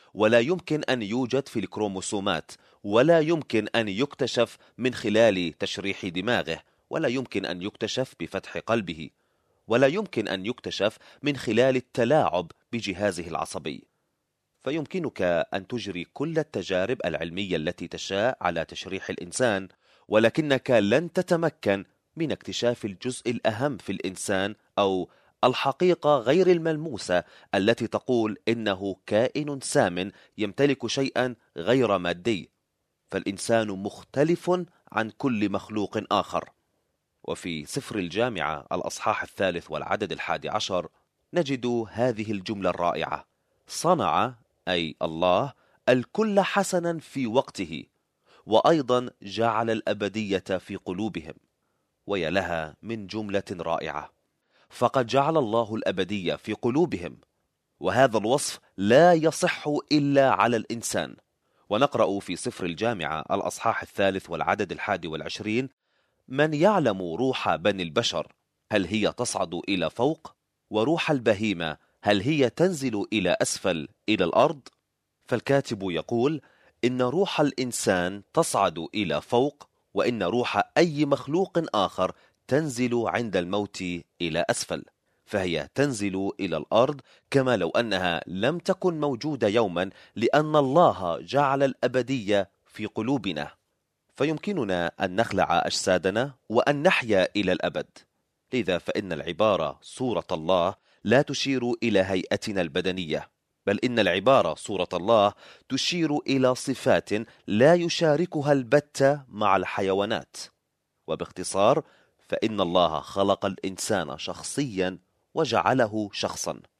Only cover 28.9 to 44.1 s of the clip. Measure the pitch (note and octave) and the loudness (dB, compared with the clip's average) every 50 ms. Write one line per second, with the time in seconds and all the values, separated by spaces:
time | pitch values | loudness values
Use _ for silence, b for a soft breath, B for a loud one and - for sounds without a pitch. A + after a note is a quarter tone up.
28.9 | F#2 - _ - G#2+ G#2 A#2+ - - D3 D3+ D3 C#3+ C3+ - - - D3+ A#2+ F#2+ | -6 -6 _ 0 2 2 2 2 0 -4 -4 -4 -6 -8 -6 -2 2 2 2 2
29.9 | F2 F2 F#2 G2+ b b b b b - G#2 G2+ F#2+ - C#3 C#3+ C3+ - - A2 | 2 -2 -4 -6 b b b b b -6 -6 -4 0 2 2 2 2 0 -4 -4
30.9 | - - C3+ C3+ - - B2+ B2+ A#2+ - _ _ - - E2 F#2+ B2 C3+ B2 G#2+ | -2 -2 -2 -2 0 0 0 -2 -2 -8 _ _ -12 -4 0 2 4 4 4 4
31.9 | G2+ F#2 F2 F2 E2+ F2 F2+ A#2 A2+ F2+ - - _ _ _ _ _ _ _ _ | 2 2 0 0 -4 -2 -2 -2 -2 -2 -4 -10 _ _ _ _ _ _ _ _
32.9 | _ _ _ _ - F#2+ - - G2+ F#2 - - A#2 A2+ A2 G#2 G2 F#2 G2 G#2 | _ _ _ _ -6 -4 -4 -4 -6 -4 -2 0 2 2 2 0 -4 -6 -8 -8
33.9 | - - - - - C3+ D3 E3 F3 E3 - F3 F3+ F3+ F3 b b b b _ | -8 -10 -14 -6 -2 0 2 2 2 0 0 0 -2 -2 -2 b b b b _
34.9 | - G#2+ A2 A2 - - - C#3 A#2+ G#2 G#2 G2+ G2 G2 - - G#2+ G#2+ G2+ F2+ | -4 -4 -4 -4 -4 -4 -2 -2 0 2 0 0 0 -2 -6 -6 -6 -4 -4 -4
35.9 | - A2+ G2+ - G2 G2+ F2 - - E2+ - - - _ _ _ _ _ _ _ | -4 -6 -2 0 0 0 0 0 -2 -6 -6 -6 -10 _ _ _ _ _ _ _
36.9 | _ _ _ _ _ _ - - F2 - - F#2 E2 D#2 D2 - - C#3+ - - | _ _ _ _ _ _ -10 -8 -8 -8 -6 -8 -8 -8 -8 -8 -8 -8 -8 -6
37.9 | - G#2 F2+ E2+ D#2+ G2+ A#2 B2+ A2+ F2+ D2 D2+ D#2 D2 - - - F2+ - - | -4 -4 -4 -4 -2 -2 -2 -2 -2 -2 -4 -4 -4 -6 -6 -6 -4 -4 -4 -4
38.9 | - - - A2 G#2+ - - - - - G2+ F#2 F2 E2+ - - D2+ D2+ C#2+ - | -6 -4 -2 -2 -2 -2 -4 -8 -4 -2 -2 0 0 -2 -6 -8 -8 -6 -4 -4
39.9 | F#2+ G#2 G#2+ F2 D#2+ D2 - - E2+ D#2 D2 D2+ C#2 A2 - - G2 F2+ E2+ - | -4 -2 -2 -4 -6 -6 -4 -4 -4 -4 -4 -4 -4 -4 -4 -2 -2 -4 -4 -4
40.9 | _ _ _ _ _ _ _ _ - F3 E3+ C3+ C#3 B2+ A2+ B2 A#2+ A#2 A2+ G#2 | _ _ _ _ _ _ _ _ -2 -2 -2 0 -2 -4 -2 -2 -2 -2 -2 -4
41.9 | G2 G#2+ A#2+ B2+ A#2 G#2 A2 G#2 A2 G2 F#2 - A2 G2+ F#2+ F2+ F2 - F2 F2 | -2 -2 0 0 0 -2 -4 -4 -6 -6 -4 -6 -4 -2 -2 -2 0 0 0 0
42.9 | - D2+ D#2+ - D2+ D2 - _ _ _ _ _ _ _ _ - - - - D#3+ | 0 -2 -4 -4 -6 -8 -10 _ _ _ _ _ _ _ _ -14 -10 -2 0 2
43.9 | F#3 D3+ G#2+ E2+ | 2 2 2 2